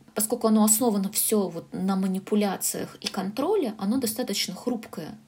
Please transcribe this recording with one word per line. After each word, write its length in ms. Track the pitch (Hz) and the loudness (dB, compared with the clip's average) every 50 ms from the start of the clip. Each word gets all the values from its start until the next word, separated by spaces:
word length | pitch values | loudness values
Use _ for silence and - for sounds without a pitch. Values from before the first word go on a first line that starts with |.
| - - - | -20 -8 -4
Поскольку 320 | - 220 - 247 - - 220 | -2 -2 0 0 2 4 4
оно 160 | 220 220 208 | 6 6 6
основано 460 | 214 - - 269 240 202 202 190 196 | 6 4 4 4 2 2 2 0 -2
все 360 | - - - - 226 214 196 170 | -2 -2 0 2 2 2 2 0
вот 240 | 160 165 - - - | -2 -8 -10 -8 -6
на 220 | - 180 196 196 190 | -2 0 0 2 2
манипуляциях 1000 | 190 190 185 190 190 - 220 208 208 196 185 - - - - - - - - - | 2 0 0 -2 -2 0 2 2 2 2 0 -2 -4 -4 -4 -4 -6 -8 -8 -8
и 60 | - 208 | -8 -6
контроле, 680 | - 208 190 196 208 - 269 339 440 415 311 220 214 - | -4 -4 -4 -4 -4 -2 0 0 2 2 0 0 -4 -4
оно 200 | 196 196 233 269 | -2 0 0 0
достаточно 540 | 254 214 - - 247 214 202 - - - - | 0 -2 -2 -4 -4 -4 -2 -4 -4 -4 -6
хрупкое. 600 | - - 240 247 214 - - - - 160 151 147 - - | -6 -4 -4 -4 -4 -6 -10 -12 -12 -12 -12 -12 -16 -20